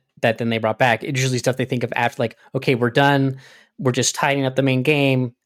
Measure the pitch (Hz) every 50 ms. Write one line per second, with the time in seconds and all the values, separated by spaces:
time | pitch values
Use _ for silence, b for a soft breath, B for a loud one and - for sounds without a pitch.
0 | _ _ _ - - 120 113 - 120 117 117 113 110 110 110 - 131 123 113 113
1 | - - 139 131 131 131 127 120 - 131 123 - 123 - 131 120 123 113 - -
2 | 120 120 - - 123 113 - b b b b 127 - - 135 113 120 120 117 143
3 | 139 143 143 139 135 135 131 135 B B B B B B B - 170 131 123 131
4 | 120 - - - - 143 139 143 135 131 131 - 139 135 131 127 123 151 151 143
5 | 139 135 131 127 127 120 - _ _